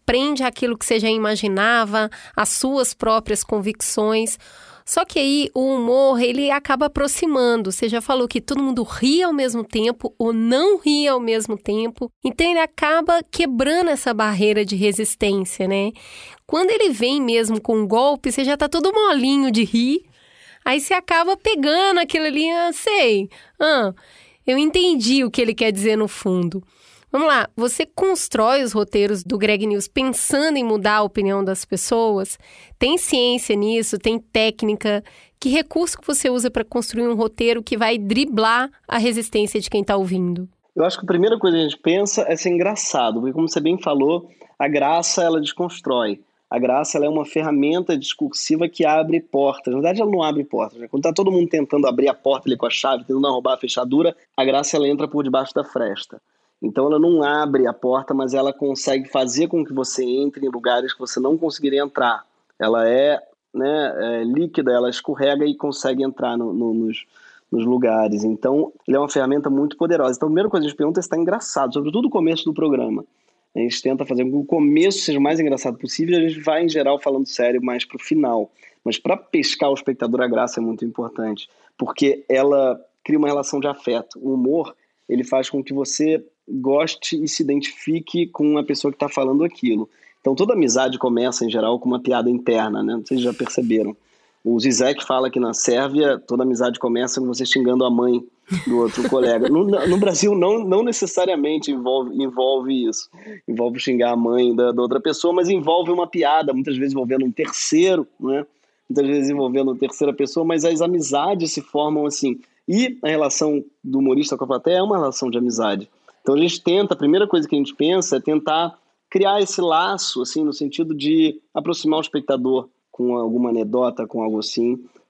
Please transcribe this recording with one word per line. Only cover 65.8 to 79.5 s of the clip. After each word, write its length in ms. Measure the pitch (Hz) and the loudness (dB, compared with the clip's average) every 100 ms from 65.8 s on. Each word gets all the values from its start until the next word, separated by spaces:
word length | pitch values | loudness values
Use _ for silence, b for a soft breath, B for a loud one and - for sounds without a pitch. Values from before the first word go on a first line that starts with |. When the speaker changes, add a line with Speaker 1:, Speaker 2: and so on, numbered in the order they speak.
| 139 131 | -2 -2
Speaker 2:
entrar 360 | 131 127 123 117 | -4 -4 -4 -2
no, 160 | 113 | -4
no, 180 | 95 117 | -2 -2
nos, 320 | 113 110 107 - b b b b | -2 -2 -6 -12 b b b b
nos 140 | 120 113 | -2 0
lugares. 580 | 123 120 110 110 104 | 2 2 2 2 0
Então, 480 | 110 110 127 143 151 - - | -2 -2 0 0 -2 -6 -2
ele 80 | 135 | 0
é 20 | |
uma 120 | 143 | 0
ferramenta 400 | 143 131 143 143 | 0 0 0 0
muito 260 | 139 147 - | 0 -2 -2
poderosa. 400 | 170 170 131 123 | 0 0 0 0
Então, 100 | 156 | 0
a 40 | |
primeira 180 | 160 208 | 0 2
coisa 140 | 196 | 0
que 60 | 151 | -2
a 20 | |
gente 80 | - | -2
pergunta 220 | 147 175 | -2 -2
é 20 | |
se 60 | 175 | -2
tá 80 | 165 | -2
engraçado, 560 | 170 220 - - 131 | 0 -2 -4 -2 -2
sobretudo 320 | 143 147 196 247 | -2 -2 0 0
o 40 | |
começo 360 | 208 160 160 165 | 0 0 0 -2
do 80 | |
programa. 500 | 156 156 131 117 107 - _ _ _ _ | -2 0 0 -2 -4 -8 _ _ _ _
A 60 | 110 | -4
gente 220 | 117 - | -4 -2
tenta 240 | 131 131 135 | -2 -2 -2
fazer 180 | 123 | -2
com 60 | 127 | 0
que 60 | 143 | -2
o 80 | |
começo 560 | 143 170 147 151 185 196 | 0 2 4 4 2 0
seja 180 | - 143 | -2 2
o 40 | |
mais 160 | 143 165 | 2 2
engraçado 380 | 151 135 131 117 | 0 0 -4 -6
possível 380 | 127 - 165 | -8 -4 0
e 100 | 175 | 2
a 40 | 165 | 2
gente 120 | 156 | 0
vai, 240 | 156 156 | 0 0
em 40 | 170 | 0
geral, 300 | 156 135 143 | 2 2 0
falando 280 | 143 135 135 | 0 -2 -2
sério 360 | - 120 123 | 0 0 0
mais 220 | 123 123 | -2 -4
pro 140 | - 135 | -8 -8
final. 520 | - 156 131 113 104 b b b | -2 0 2 0 -4 b b b
Mas 160 | - - | -6 -4
pra 200 | - - | -2 -4
pescar 520 | - 165 135 | -2 -2 0